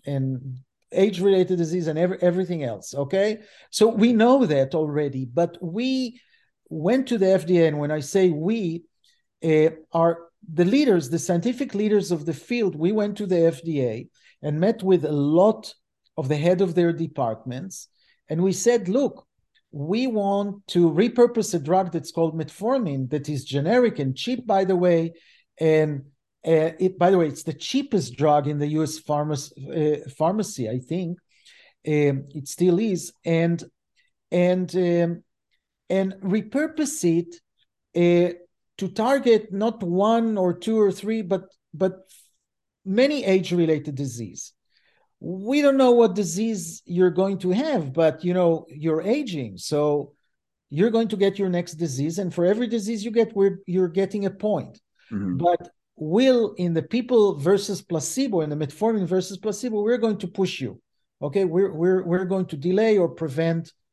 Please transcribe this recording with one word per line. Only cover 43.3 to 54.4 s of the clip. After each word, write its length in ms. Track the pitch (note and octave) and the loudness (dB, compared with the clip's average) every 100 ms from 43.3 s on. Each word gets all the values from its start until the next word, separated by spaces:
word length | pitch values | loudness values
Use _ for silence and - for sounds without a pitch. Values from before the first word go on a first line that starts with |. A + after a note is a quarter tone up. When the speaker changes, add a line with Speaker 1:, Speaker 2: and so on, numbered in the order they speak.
| F#3+ F3 F3 D#3+ D#3 C#3+ | 2 2 0 2 0 -2
Speaker 1:
disease. 580 | C#3 C#3+ A#2 G#2+ - - _ _ _ _ _ _ _ | -8 -8 -8 -12 -14 -20 _ _ _ _ _ _ _
We 420 | E3 F#3 G3+ C#4+ | -12 -8 -2 2
don't 140 | C#4+ C4+ | 4 6
know 160 | B3+ | 6
what 240 | A#3+ A3+ F#3 | 6 6 4
disease 640 | F#3 E3 A3+ G#3+ E3 - | -4 -2 -4 -4 -8 -14
you're 260 | - F3 F#3 | -6 2 2
going 280 | E3+ G3 G3 | 4 -2 -2
to 120 | F#3 | -2
have, 420 | F#3 D#4 B3+ C#3+ | -2 0 -2 -2
but, 320 | C3+ D#3+ D#3 | 2 2 2
you 100 | F3+ | -2
know, 320 | F3+ F3 E3 - | 2 2 0 -4
you're 340 | C#3+ D#3 D#3 | -6 -2 -2
aging, 560 | F#3 C4+ C4+ E3 A#2 F#2 | 0 -2 -2 -6 -8 -10
so 560 | - D3 D3 D3 - _ _ _ _ _ - | -4 0 0 0 -4 _ _ _ _ _ -8
you're 220 | C#3+ A3 | 0 2
going 180 | A3+ A3+ | 2 0
to 80 | G#3 | 0
get 220 | G3 G3 | 0 0
your 100 | F#3+ | -2
next 260 | F3 F3 | -2 -4
disease, 440 | D#3+ E3 B2+ D3 E3 | -6 -6 -4 -4 -4
and 160 | F#3 | -6
for 100 | E3+ | 0
every 220 | F3 G#3 A#3+ | 0 2 -2
disease 380 | A3+ G3 A3+ | -4 -4 -6
you 80 | A3 | -4
get, 240 | A3+ A3+ G3+ | 0 0 2
we're, 220 | G3 F#3+ - | 0 0 -4
you're 220 | F3+ F#3 | -2 0
getting 380 | E3 F#3+ G3+ G3 | 0 -2 -2 -6
a 40 | |
point. 500 | G3 | -4